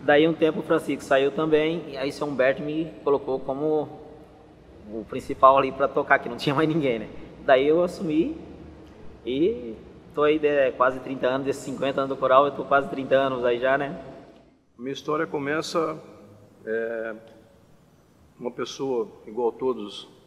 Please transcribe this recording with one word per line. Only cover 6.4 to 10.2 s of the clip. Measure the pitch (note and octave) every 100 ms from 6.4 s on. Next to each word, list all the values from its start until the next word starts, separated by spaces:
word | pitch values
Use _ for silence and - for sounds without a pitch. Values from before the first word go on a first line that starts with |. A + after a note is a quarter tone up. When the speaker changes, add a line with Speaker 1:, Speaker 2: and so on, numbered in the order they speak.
| -
Speaker 1:
mais | C#3 D#3
ninguém, | D#3+ C#3 A2+
né? | G#2+ - - - -
Daí | C3 C#3+
eu | E3
assumi | F3 F3+ F3 D3+ B3 D#4+ - - - - - - - -
e | - C3 F3+ A#3+ A#3+ G#3 - - -
tô | -